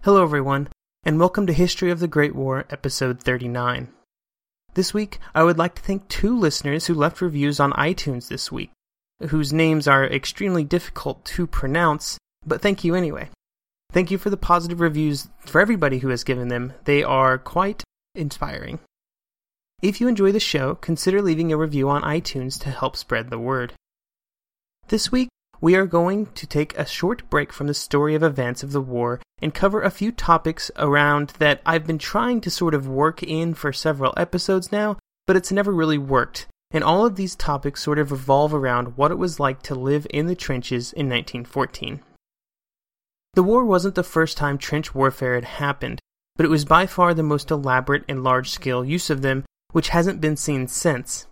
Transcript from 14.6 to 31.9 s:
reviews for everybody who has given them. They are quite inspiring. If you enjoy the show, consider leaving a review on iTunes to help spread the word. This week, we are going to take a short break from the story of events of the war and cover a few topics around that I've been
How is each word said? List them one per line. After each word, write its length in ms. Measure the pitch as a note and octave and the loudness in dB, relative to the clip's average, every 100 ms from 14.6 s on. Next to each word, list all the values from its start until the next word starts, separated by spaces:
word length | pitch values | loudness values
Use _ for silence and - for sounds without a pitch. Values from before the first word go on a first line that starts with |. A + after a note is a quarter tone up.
| E3+ E3+ | 2 0
reviews 480 | E3+ D3+ D3+ C#3+ - - | 0 2 0 -2 -6 -18
for 200 | - D#3 | 0 2
everybody 380 | G3+ A3+ D3+ C3 | 4 4 2 0
who 120 | C3+ | -2
has 140 | A#2+ | -2
given 240 | - B2+ B2 | -2 -4 -2
them. 260 | A#2+ B2 - - | -4 -4 -8 0
They 180 | C#3+ | 0
are 340 | - C3+ C3 C3 | 2 4 4 2
quite 460 | - E3 G3 G#3 - _ _ - | -2 -2 -2 -4 -12 _ _ -8
inspiring. 640 | D3+ - D3 C#3 - D#3 _ _ _ _ _ _ _ _ _ _ | -8 -6 -8 -8 -10 -12 _ _ _ _ _ _ _ _ _ _
If 180 | F#3+ G3+ | -2 0
you 80 | B3 | 0
enjoy 240 | A3 G3 | 4 4
the 80 | G#3 | 4
show, 360 | - D3 C3 E3 | 0 -2 -2 -4
consider 460 | - E3 - F#3+ | -4 0 2 2
leaving 300 | G3+ D#3 E3 | 2 0 0
a 60 | D3+ | 0
review 320 | D#3 D3 C3+ | 0 0 2
on 140 | C#3+ | 0
iTunes 540 | D3 D#3 E3 C#3 C3 - | 0 -4 -4 -6 -6 -6
to 80 | C#3 | -8
help 260 | B2+ C3 - | -4 -6 -6
spread 340 | - A#2 A#2 | -6 -6 -4
the 100 | A#2 | -8
word. 340 | A#2+ C3 A#2+ - _ _ _ _ _ _ _ _ _ _ _ | -4 -4 -4 -12 _ _ _ _ _ _ _ _ _ _ _
This 220 | A3 - | -2 0
week, 160 | B3+ B3+ _ _ _ | 0 -2 _ _ _
we 160 | D#3+ F#3 | 4 4
are 120 | F#3+ | 4
going 400 | E3+ E3+ G3+ G#3 | 2 2 0 -4
to 180 | - D#3 | -10 -4
take 320 | D3 D3+ - | -2 -2 -4
a 80 | C#3+ | -8
short 420 | - F3 A#3+ - | -2 -2 -2 -2
break 200 | D3 C#3+ | -2 -2
from 140 | - C#3+ | -6 -4
the 80 | |
story 400 | D3 - C#3+ D3+ | -4 0 2 2
of 80 | D#3 | 2
events 400 | D#3+ C#3 B2 B2 | 2 0 -4 -4
of 100 | C#3 | -4
the 80 | C#3+ | -4
war 400 | C3+ A#2+ A#2+ B2 - _ | -4 -2 -2 -4 -10 _
and 120 | D#3 | -6
cover 280 | - G3+ G#3+ | 0 2 2
a 80 | F#3+ | -2
few 220 | - G#3 | -2 -4
topics 580 | A#3 - E3 D#3+ D#3+ - - | -4 4 4 4 -6 -8 -2
around 520 | D3+ C#3+ D3 D3 D3 - | 2 4 4 2 0 2
that 220 | D3+ C#3+ - | 2 2 0
I've 200 | E3 | 0
been 120 | D#3 | 0